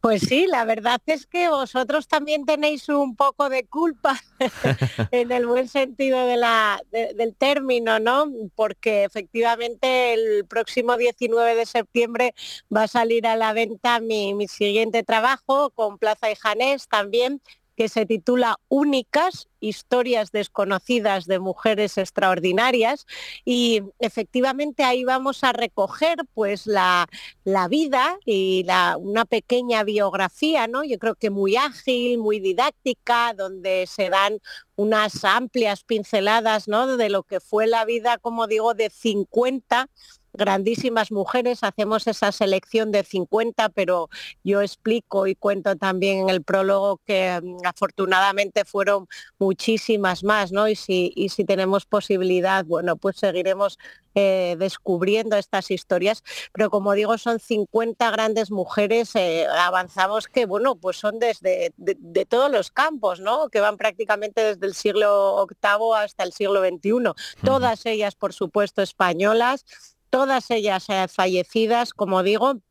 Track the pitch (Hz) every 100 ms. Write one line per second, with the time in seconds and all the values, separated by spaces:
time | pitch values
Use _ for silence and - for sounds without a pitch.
0 | 233 208 - 269 370 277 226 226 220 247
1 | - 311 - 349 349 294 254 254 233 302
2 | - 311 294 302 285 302 302 294 - 285
3 | 277 220 277 - 285 262 240 285 330 277
4 | 294 247 - _ 254 - - 123 135 -
5 | 110 247 240 247 240 247 254 285 262 247
6 | 269 254 247 240 233 226 214 196 - 226
7 | 226 208 233 - 269 285 269 247 226 220
8 | 220 262 302 247 208 - 214 202 233 208
9 | 202 220 185 226 233 226 240 233 262 254
10 | 247 226 226 208 190 226 220 - 233 240
11 | 240 - 240 226 233 226 226 240 208 240
12 | 233 233 247 - - - _ 214 220 247
13 | 233 233 226 226 220 214 226 220 240 233
14 | 226 214 196 202 202 - 208 202 220 233
15 | 190 220 233 269 - 269 285 - 220 202
16 | 214 214 226 208 220 208 254 277 - 214
17 | 202 220 254 277 _ - _ - 226 226
18 | 208 226 - 247 233 208 _ 269 294 269
19 | 233 294 359 - - _ 214 202 - 247
20 | 247 233 208 214 196 - 196 190 - 240
21 | 208 196 165 185 190 180 226 208 208 -
22 | 190 - 196 185 180 185 247 247 220 285
23 | - - - - - 247 240 220 196 _
24 | 220 - 214 254 262 269 294 277 269 254
25 | 247 262 262 262 262 247 233 - 196 -
26 | 311 330 302 - 202 202 214 196 185 180
27 | 170 - - - - 190 180 294 311 262
28 | 269 370 - 202 190 185 180 185 175 165
29 | 185 214 233 226 - 247 247 226 208 208
30 | 202 190 190 - 302 311 233 254 302 220
31 | 226 - 214 202 196 226 285 - - 247
32 | 240 240 214 214 190 185 269 - 262 240
33 | - 240 233 202 190 190 185 185 185 -
34 | 185 190 202 214 - - - - 208 214
35 | 214 - 202 214 247 254 226 202 - 220
36 | 208 214 196 226 226 214 208 208 262 247
37 | 214 202 - 190 - 214 220 226 220 233
38 | 220 233 240 233 220 214 226 214 220 -
39 | 233 202 190 220 247 262 _ 233 262 _
40 | - - _ - 202 196 196 233 254 226
41 | 208 208 185 254 240 240 208 - 208 214
42 | 233 208 202 196 202 190 - 220 220 202
43 | 190 190 170 214 226 - 214 208 180 180
44 | 160 - - - 185 196 202 - - 226
45 | - 196 190 196 208 196 196 190 196 185
46 | 196 190 190 185 147 196 190 196 202 190
47 | - 196 185 180 175 180 180 - 196 -
48 | 190 185 196 196 202 214 196 196 196 202
49 | 180 - - _ 196 190 - 220 - 214
50 | 190 175 175 214 190 196 214 214 - 185
51 | 175 - 202 - 185 190 190 196 - 208
52 | - 196 185 180 180 190 160 165 180 165
53 | 196 190 202 175 185 190 202 - - -
54 | _ - 196 190 180 165 190 - - 175
55 | 180 214 220 208 - 196 - 185 - 180
56 | 190 220 - - - - 214 208 196 202
57 | 214 226 240 226 - 214 202 220 233 214
58 | 233 214 220 220 202 202 180 - 208 233
59 | 233 226 180 165 147 160 180 185 180 196
60 | 190 214 - - 220 202 254 202 185 180
61 | 208 226 233 214 185 180 170 _ 185 190
62 | 170 170 - 240 277 247 190 - 302 294
63 | 208 175 190 262 302 214 208 208 220 190
64 | 220 208 208 214 220 196 196 190 208 202
65 | 208 202 196 196 196 208 208 208 226 220
66 | 208 - 185 - 196 196 185 175 196 240
67 | 226 - - - 262 262 247 220 233 220
68 | 208 - 196 - 180 208 202 - 196 -
69 | 185 170 202 226 240 269 _ - - _
70 | _ 262 269 262 - 233 208 185 - 196
71 | 185 - 185 185 180 226 220 233 240 -
72 | 196 185 185 214 254 254 _